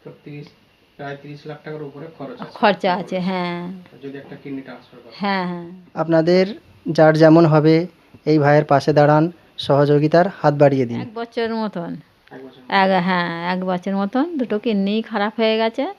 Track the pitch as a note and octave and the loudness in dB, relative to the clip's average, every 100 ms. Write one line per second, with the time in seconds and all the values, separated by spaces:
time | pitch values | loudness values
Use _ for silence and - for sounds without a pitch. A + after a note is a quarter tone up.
0 | D3+ - - D3 - _ _ _ _ _ | -20 -20 -18 -18 -18 _ _ _ _ _
1 | C#3+ C#3+ C#3+ D3 D3+ D3 - D3+ C#3+ C#3+ | -14 -14 -16 -18 -16 -16 -14 -14 -14 -16
2 | D#3+ - F3+ - G#3 - G#3+ F#3+ G3 F3+ | -18 -16 -16 -14 -16 -2 -2 0 -2 -4
3 | E3+ F#3 F3+ F#3 F3 F3 F3 F#3 - - | -6 -6 -6 -4 -6 -8 -12 -14 -20 -18
4 | C#3 C#3 C#3 C#3 C#3+ C3+ C3 B2 _ - | -16 -16 -18 -18 -14 -14 -14 -20 _ -20
5 | - - G3+ G3 F3+ F3 E3+ F#3 - - | -20 -8 -4 -2 -4 -8 -12 -18 -16 -8
6 | D#3+ E3 D#3+ F3+ F#3+ C#4+ _ _ - D#3+ | 0 2 4 2 2 -4 _ _ -4 4
7 | D#3 D#3 D#3 D#3+ E3 D#3 D3+ D#3+ F3 _ | 4 8 8 8 6 4 4 2 0 _
8 | _ - - D#3 C#3+ D3 D3+ C#3 - D3 | _ -10 0 2 4 4 4 0 2 4
9 | D3 D3+ E3 F3 _ - - C#3+ C#3+ D3 | 4 4 2 -4 _ -16 0 2 4 2
10 | D3+ E3 F#3 - D3+ C#3+ C#3+ C3+ A#2+ A#2+ | 4 2 0 0 -2 4 4 4 -2 -4
11 | B2 G#3+ A#3 - A3+ A3+ A3 F#3 E3+ E3+ | -10 -12 -10 -6 -4 -4 -6 -8 -10 -12
12 | - _ _ - C3+ - - G3 F#3+ F#3+ | -16 _ _ -20 -20 -20 -4 0 2 2
13 | F3 F3+ F3 E3+ E3+ F#3 F#3 F3+ F#3 G3 | 0 -2 -2 -6 -6 -6 -4 -6 -4 -4
14 | G3+ B3+ E4 E4 A#3 G#3+ A#3 G3+ G3 G#3+ | -4 -2 -4 -4 -6 -4 -2 -2 -2 -4
15 | A3+ A3 G3+ A3 A3 A3 A3+ A3+ D4+ | -4 -4 -4 -2 -2 0 -2 -4 -8